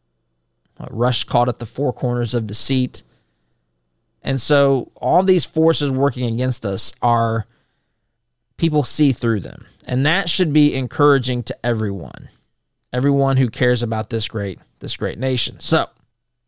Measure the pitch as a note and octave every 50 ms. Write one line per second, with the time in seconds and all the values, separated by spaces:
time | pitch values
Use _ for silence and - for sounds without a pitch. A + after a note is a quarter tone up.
0 | _ _ _ _ _ _ _ _ _ _ _ _ _ _ _ - - - - G#2+
1 | A#2 B2+ B2 - - - - A#2+ B2 B2+ A#2 - A#2+ - - - C#3+ C3+ - -
2 | - B2 A#2+ B2 A#2+ A2 - A#2+ A2 G#2 - - - - C#3 C3 B2+ B2 - -
3 | _ _ _ _ _ _ _ _ _ _ _ _ _ _ _ _ _ _ _ _
4 | _ _ _ _ - C#3 C3+ C3+ - - D3+ C#3+ C#3 C#3 C#3 B2+ - - _ -
5 | - B2+ C#3+ F3 F#3+ F#3+ F#3 F3 - - - D#3+ D#3+ E3 D#3+ - D3 C#3 C3 C3
6 | C#3 C#3+ B2 B2 B2+ A#2 A2+ A#2 B2+ C3 B2+ - - G#2 G2 F#2 - - - -
7 | - A#2+ A#2+ A#2 A#2 A2+ A2 A2+ - _ _ _ _ _ _ _ _ _ _ _
8 | _ _ _ _ _ _ _ _ _ _ _ - E3+ E3 D3 D3+ C3+ - - -
9 | D3+ C#3 B2 - - A#2 A2+ G#2 - - G1+ G1+ - - _ _ - - B2+ B2+
10 | C3+ D3 E3 F#3+ - E3 - - F#3 D#3+ C#3+ D3+ D3 D3 A2 C3+ C3 B2 - -
11 | D3 D3 C#3 C3+ A#2 C3 B2 B2 A2+ - - - - A#2+ A#2 A2 A2 G#2 G2 F#2+
12 | D2+ A#1+ G1+ G1+ - - _ _ _ _ _ _ _ _ _ _ _ - - B2
13 | C3 C#3+ C#3 C#3 C#3 C3+ C3+ C3 C3 A2+ - - C3 B2 B2 A#2 A#2+ A2+ A2+ A2
14 | G#2+ - - A2+ - - - G#2 G2+ G2 F2 - _ _ _ - - - - -
15 | A2 F#2+ C#2 E2+ C3 C3 C3 A#2 - - - - - - D#3+ D3+ B2 - _ _
16 | _ _ _ _ _ _ _ _ _